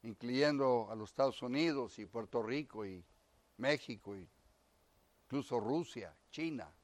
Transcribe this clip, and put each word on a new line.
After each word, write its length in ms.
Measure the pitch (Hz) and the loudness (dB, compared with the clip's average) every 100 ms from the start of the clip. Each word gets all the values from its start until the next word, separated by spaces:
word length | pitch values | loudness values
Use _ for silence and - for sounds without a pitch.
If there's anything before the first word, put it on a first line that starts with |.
incluyendo 840 | 117 104 120 127 147 143 135 123 104 | -10 -8 0 4 4 6 4 4 2
a 40 | 110 | -6
los 160 | 107 | -8
Estados 300 | - 135 123 | 2 2 2
Unidos 580 | 127 135 165 139 117 - | -2 2 2 2 -4 -8
y 60 | 104 | -8
Puerto 380 | 117 107 120 | -8 -2 -2
Rico 420 | 110 139 147 110 101 | 0 -2 -4 -8 -8
y 160 | 92 85 _ _ _ _ - | -8 -14 _ _ _ _ -2
México, 600 | 131 147 - 113 101 98 | 2 2 0 -12 -10 -12
y 100 | 90 _ _ _ _ _ _ _ _ _ | -12 _ _ _ _ _ _ _ _ _
incluso 380 | _ 139 139 123 | _ -4 0 0
Rusia, 520 | 107 151 160 117 90 - _ | 2 0 0 -8 -10 -14 _
China. 380 | - 165 139 78 - | -4 -4 -4 -8 -14